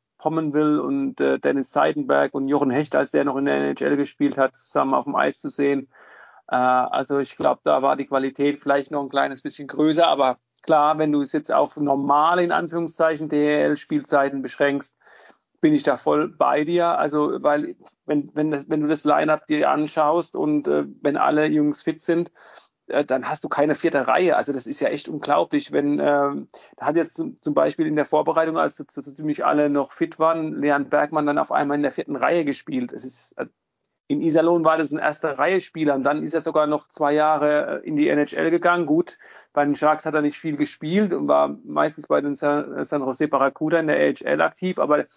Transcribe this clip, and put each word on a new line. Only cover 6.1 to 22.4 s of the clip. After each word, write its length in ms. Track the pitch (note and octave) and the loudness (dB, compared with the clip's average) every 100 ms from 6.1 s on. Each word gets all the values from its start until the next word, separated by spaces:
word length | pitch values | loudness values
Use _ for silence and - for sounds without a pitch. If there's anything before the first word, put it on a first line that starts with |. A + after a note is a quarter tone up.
| - - - - | -20 -20 -20 -4
Äh, 60 | |
also 640 | B2+ B2+ B2+ B2+ C3+ C3+ C#3 | 0 2 2 2 -2 0 -2
ich 180 | C3 - | -2 -2
glaub, 280 | D3 - | -2 0
da 180 | D#3 C#3+ | 2 4
war 140 | C3+ C#3 | 4 0
die 100 | C3+ | 0
Qualität 540 | C3+ C3+ C3 C#3+ C#3+ | -2 -2 0 0 0
vielleicht 320 | C#3 C#3 C#3 | 0 0 0
noch 100 | D3 | -6
ein 60 | C#3 | -2
kleines 340 | C#3 C#3+ C3 | -2 -2 -4
bisschen 240 | C#3+ - C#3 | -12 -12 -8
größer, 400 | - D#3 D#3 D#3+ | 0 2 4 4
aber 320 | C#3+ C3 B2 _ _ | 4 2 0 _ _
klar, 360 | - D#3 D3 D#3 | 2 4 4 2
wenn 120 | D#3 | 2
du 120 | D3 | 0
es 100 | C#3 | 0
jetzt 200 | D3+ - | -4 0
auf 240 | C#3+ D3 D#3 | 2 2 0
normale, 680 | C#3+ C#3 C#3+ D3 D#3+ F3+ | 0 0 2 4 4 2
in 80 | F3 | 2
Anführungszeichen, 760 | E3+ E3+ E3 E3 - D#3+ D3+ D3+ | 0 -2 -4 -6 0 0 0 -2
D-E-L-Spielzeiten 1120 | D3 D3 D3 D3 D3 - D3+ C3+ D3 C#3 C#3 | 2 2 2 2 -2 -2 -4 0 2 2 -2
beschränkst, 540 | B2+ - C#3+ C#3 - - - - - _ _ _ | -6 0 0 0 -6 -12 -20 -20 -20 _ _ _
bin 140 | D#3 | 2
ich 80 | D3 | 4
da 140 | D3 B2 | 2 0
voll 320 | D3+ D3 D#3 | 0 0 0
bei 340 | - C3+ C#3+ | 0 2 2
dir. 360 | D3+ F3 E3+ D3 | 2 2 2 0
Also, 440 | D3 D3 D3 C3 | 0 0 0 0
weil, 320 | C#3+ D3 - - - _ - | 0 0 -2 -12 -20 _ -4
wenn, 240 | D3 C#3+ D3+ | -4 -2 -4
wenn 140 | D#3 | -2
das, 180 | C#3 D3 | -4 -4
wenn 100 | D#3 | -2
du 80 | D3 | 0
das 160 | D3+ | 0
Line-Up 420 | D3 D3 D#3 D3+ - | 2 2 2 0 0
dir 240 | D3+ C#3+ | 0 2
anschaust 680 | C#3+ D3+ D#3+ D3+ E3+ E3 - | 0 -2 0 2 0 -2 -4
und, 320 | D3+ D3+ C#3+ | 0 0 0
äh, 160 | D3 C#3+ - | -2 -2 -4
wenn 140 | C#3 D3 | -2 0
alle 300 | C#3+ D3+ D#3 | 2 2 2
Jungs 360 | D3+ D3 C#3+ | 2 0 0
fit 180 | - D#3 | -6 -4
sind, 320 | - E3+ E3+ - | -2 -2 -2 -12